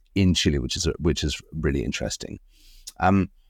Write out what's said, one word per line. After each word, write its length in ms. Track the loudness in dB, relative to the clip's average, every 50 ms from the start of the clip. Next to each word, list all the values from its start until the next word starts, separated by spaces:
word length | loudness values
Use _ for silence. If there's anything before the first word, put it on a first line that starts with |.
| _ _ _
in 180 | 2 4 4 4
Chile, 260 | 4 2 2 0 0
which 160 | -2 -4 -4
is, 100 | -2 -2 -2 -2 0
which 240 | 0 0 0 2 -2
is 180 | -4 -4 -6 -10 _ -10
really 300 | -4 -2 0 0 0 -2
interesting. 560 | -2 -4 -4 -6 -6 -6 -8 -10 -12 -14 -16 -16 _ _ _ -20 -20 -20 -20 -20 -20 -6 0
Um, 300 | 2 4 4 4 2 0 -4 _ _